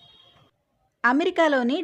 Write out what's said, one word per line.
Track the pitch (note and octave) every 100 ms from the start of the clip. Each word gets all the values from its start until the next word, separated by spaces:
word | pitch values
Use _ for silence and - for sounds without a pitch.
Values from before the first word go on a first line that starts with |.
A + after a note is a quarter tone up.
| - - _ _ _ _ _ _ _ _ A#3
అమెరికాలోని | C4+ F#4+ F4 D#4+ C#4 A#3+ D#4